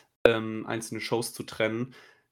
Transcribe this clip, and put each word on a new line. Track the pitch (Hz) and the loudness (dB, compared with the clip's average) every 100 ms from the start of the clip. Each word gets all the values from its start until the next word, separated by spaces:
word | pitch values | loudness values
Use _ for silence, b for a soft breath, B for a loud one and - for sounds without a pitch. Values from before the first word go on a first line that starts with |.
| B _ - | B _ 4
ähm, | 113 110 110 107 | 6 0 -6 -4
einzelnen | 113 113 110 | -6 -6 -8
Shows | - 117 117 | -2 -2 -2
zu | - | -6
trennen. | 117 - 110 113 123 b b b b | -8 0 0 0 -4 b b b b